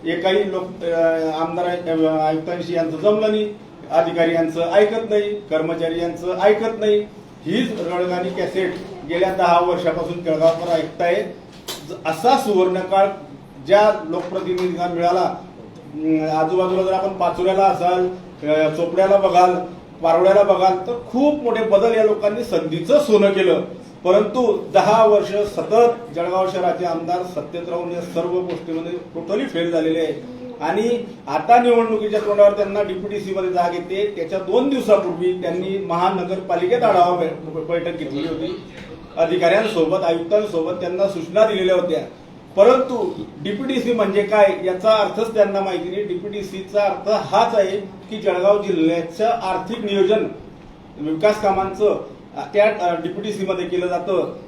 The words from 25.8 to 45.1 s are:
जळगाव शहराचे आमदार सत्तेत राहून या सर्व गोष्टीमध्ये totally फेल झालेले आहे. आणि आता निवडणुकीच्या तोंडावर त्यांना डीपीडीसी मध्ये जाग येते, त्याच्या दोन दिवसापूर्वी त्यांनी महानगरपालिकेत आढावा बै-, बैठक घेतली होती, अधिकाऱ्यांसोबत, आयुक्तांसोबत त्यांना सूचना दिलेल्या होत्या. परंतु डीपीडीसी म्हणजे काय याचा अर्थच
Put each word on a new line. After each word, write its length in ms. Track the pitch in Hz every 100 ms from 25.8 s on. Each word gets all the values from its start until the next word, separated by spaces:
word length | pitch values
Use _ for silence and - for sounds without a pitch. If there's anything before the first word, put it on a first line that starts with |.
| 240 233 - 151
जळगाव 340 | 175 185 190
शहराचे 320 | 190 175 170 180
आमदार 380 | 165 170 180
सत्तेत 460 | 180 151 - 175 170
राहून 220 | 170 175
या 100 | 175
सर्व 380 | - 165 175 185
गोष्टीमध्ये 840 | 180 160 - 160 170 180 - 165
totally 260 | 165 208 269
फेल 240 | 170 170
झालेले 280 | 165 160 165
आहे. 440 | 156 139 - - - -
आणि 420 | 156 185 233 233 - - -
आता 340 | 147 160 240
निवडणुकीच्या 580 | 240 233 226 214 208 214
तोंडावर 320 | 208 202 202
त्यांना 300 | 202 196 208
डीपीडीसी 520 | 190 185 196 202 190
मध्ये 160 | 190 185
जाग 240 | 180 175
येते, 400 | 175 175 196 208 175
त्याच्या 220 | 160 190
दोन 300 | 185 214 277
दिवसापूर्वी 720 | 269 208 202 175 165 180 185
त्यांनी 360 | 175 175 190 196
महानगरपालिकेत 1040 | 170 170 185 190 180 185 - 175 180 240
आढावा 320 | 233 180 175 175
बै-, 440 | 160 - 156 156
बैठक 360 | 156 170 170 160
घेतली 300 | 139 139 165
होती, 340 | 156 170 180 - - - - - -
अधिकाऱ्यांसोबत, 840 | 165 180 170 196 220 165 156 185
आयुक्तांसोबत 680 | 170 165 170 208 208 165 160
त्यांना 360 | 180 180 180 196
सूचना 380 | 165 160 185 220
दिलेल्या 300 | 196 185 180
होत्या. 240 | 175 156 120 - - - - -
परंतु 560 | 214 254 262 240 185 - - -
डीपीडीसी 500 | 151 208 262 254 240
म्हणजे 300 | 226 196 196
काय 360 | 196 165 196 180 180
याचा 260 | 185 214
अर्थच 420 | 214 196